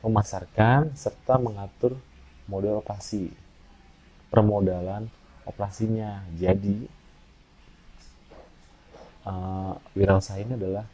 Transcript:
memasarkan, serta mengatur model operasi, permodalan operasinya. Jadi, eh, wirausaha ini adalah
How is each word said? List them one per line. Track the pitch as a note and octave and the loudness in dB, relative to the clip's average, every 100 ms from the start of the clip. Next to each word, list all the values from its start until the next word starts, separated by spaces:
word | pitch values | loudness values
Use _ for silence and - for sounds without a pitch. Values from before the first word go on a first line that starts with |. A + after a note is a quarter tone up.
memasarkan, | A2+ A2 G2+ F#2 F2+ - A2 C3 D#3 | 4 2 2 -4 -8 4 6 6 4
serta | C3+ - - - B2+ | -2 -6 -6 2 2
mengatur | A#2+ G2+ G2 - B2 C3 - - - - | 2 -4 -12 0 0 0 -14 -20 -20 -20
model | - G2 G2+ G#2 | -8 -4 -2 -2
operasi, | - G#2 - G#2 F2+ - - _ - - - _ - - - | -4 -12 -8 -6 -6 -10 -20 _ -20 -20 -20 _ -20 -20 0
permodalan | A#2+ G#2+ G#2 F#2+ F2+ F2+ G2+ A2+ - - - - | 4 4 4 0 0 -4 -8 -10 -16 -20 -20 -16
operasinya. | - G2+ - A2 A2 A2 G2+ F#2+ E2 | -8 -8 -4 -2 -2 -4 -10 -12 -4
Jadi, | F2+ G2 - G#2 B2+ - - - - _ _ _ - - - - - - - - - - - _ _ - - - | 0 0 0 -4 -6 -16 -20 -20 -20 _ _ _ -20 -20 -20 -20 -20 -20 -20 -20 -20 -20 -20 _ _ -20 -20 -18
eh, | - F#2 F#2 F#2+ F#2+ - - - | -12 -8 -6 -6 -6 -10 -10 2
wirausaha | G2 F#2+ - G2 | 6 6 2 -8
ini | G#2 B2+ | -6 -4
adalah | F#2+ F#2+ A2 | -4 -4 -8